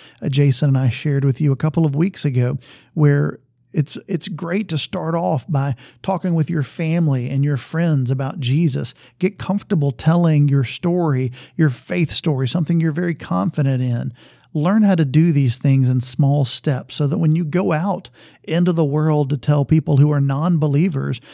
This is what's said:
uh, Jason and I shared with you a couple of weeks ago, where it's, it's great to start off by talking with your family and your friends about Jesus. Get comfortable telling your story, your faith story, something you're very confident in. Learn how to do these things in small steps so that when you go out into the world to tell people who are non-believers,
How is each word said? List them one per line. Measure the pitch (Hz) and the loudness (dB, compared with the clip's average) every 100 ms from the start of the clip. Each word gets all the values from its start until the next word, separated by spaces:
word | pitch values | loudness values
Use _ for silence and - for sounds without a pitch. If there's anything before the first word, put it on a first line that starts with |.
| - - | -20 -8
uh, | - | -4
Jason | 131 143 131 147 | 2 2 2 2
and | 135 | 2
I | 131 | 0
shared | - 151 139 | -2 -2 0
with | 139 123 | 0 0
you | 151 | 0
a | 135 | 0
couple | 156 160 | 0 0
of | 160 139 | 0 0
weeks | 185 - | -2 -2
ago, | 151 123 123 139 - - _ | -2 0 0 -2 -10 -20 _
where | - 147 143 147 - _ _ _ | 2 4 4 0 -4 _ _ _
it's, | - 143 - - | -4 -4 -6 -6
it's | 160 - | -6 -6
great | 151 170 190 208 | -6 -4 -4 -4
to | 156 | -6
start | - 185 160 165 | -6 -6 -4 -2
off | 180 151 - | 0 -2 -2
by | 139 139 127 - _ | -2 -2 -4 -10 _
talking | - 190 185 | -4 -2 0
with | 165 151 | 0 0
your | 170 | -2
family | 135 - 160 165 160 131 123 | -4 -4 -2 0 0 0 -2
and | 139 | 0
your | 143 139 | 0 -2
friends | - 160 170 143 123 | -4 -2 0 0 0
about | 131 135 170 | -2 -4 -4
Jesus. | 123 143 170 135 - - - - | 0 2 2 0 -8 -12 -20 -4
Get | 185 - | -4 -4
comfortable | - 202 - 185 139 | -4 -4 -2 -2 -2
telling | 120 - 170 170 151 147 | -2 0 2 4 4 4
your | 139 | 2
story, | 123 - 175 180 165 131 127 123 - - | 0 -4 -2 0 0 0 -2 -8 -10 0
your | 156 | 0
faith | 123 - 180 165 | 0 -6 -2 -2
story, | - 170 135 131 | -2 -2 -2 -2
something | 175 160 170 | -2 0 0
you're | 160 | 0
very | 147 175 165 | -2 -4 -6
confident | - 180 190 - 139 131 | -4 -2 -2 -2 -2 0
in. | 127 120 131 - - _ _ | -2 -2 -6 -10 -18 _ _
Learn | 160 160 214 | -2 0 4
how | 208 | 4
to | 180 | 4
do | 143 139 170 | 2 4 4
these | 143 131 117 | 4 2 2
things | 143 135 127 | 2 4 4
in | 127 | 2
small | 123 - 139 147 | -2 0 2 2
steps | 139 - - 131 - | 0 -4 -4 -4 -4
so | - 147 | -4 -2
that | 156 | 0
when | 160 | 2
you | 160 | 0
go | 160 165 196 | 0 -2 0
out | 156 190 185 - _ - _ | 0 -2 -4 -8 _ -20 _
into | - 160 180 | -4 0 2
the | 170 | 2
world | 151 147 156 151 139 | 0 0 2 2 0
to | 139 | -2
tell | - 147 | 0 0
people | 139 160 156 143 | 2 2 2 4
who | 147 | 4
are | 147 | 2
non-believers, | 139 139 165 170 151 143 185 139 139 127 - | 0 0 0 0 2 2 0 -2 -4 -6 -10